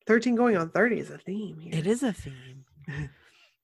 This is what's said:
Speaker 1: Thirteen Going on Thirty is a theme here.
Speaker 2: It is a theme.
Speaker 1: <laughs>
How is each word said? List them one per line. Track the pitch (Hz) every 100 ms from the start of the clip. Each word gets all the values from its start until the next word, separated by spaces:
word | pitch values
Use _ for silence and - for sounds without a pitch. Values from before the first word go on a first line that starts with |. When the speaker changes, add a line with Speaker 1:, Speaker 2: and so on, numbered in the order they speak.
| -
Speaker 1:
Thirteen | 226 240 233
Going | 240 196
on | 165
Thirty | 170 233 190
is | 143
a | 143
theme | - 202 202 160
here. | 165 160
Speaker 2:
It | 160
is | 240
a | 269
theme. | 180 - 131 127 135 135 _ 143
Speaker 1:
<laughs> | 143 143 - _ _ _ _